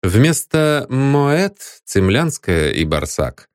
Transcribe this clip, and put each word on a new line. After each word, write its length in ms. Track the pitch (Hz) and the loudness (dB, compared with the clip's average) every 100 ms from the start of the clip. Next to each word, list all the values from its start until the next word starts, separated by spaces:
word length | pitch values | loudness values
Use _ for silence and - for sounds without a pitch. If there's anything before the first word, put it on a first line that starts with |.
Вместо 840 | 92 95 147 160 - 160 156 151 - | 2 2 4 2 -2 0 2 0 -2
моэт, 680 | 131 139 143 143 151 196 196 - - | -2 0 2 2 2 0 -4 -20 -20
цемлянское 840 | - - 95 107 165 - - 85 76 | -6 0 2 2 0 -4 -2 0 0
и 140 | 64 | 0
барсак. 640 | 80 76 76 - 73 - - | -2 -2 -4 -4 -6 -6 -20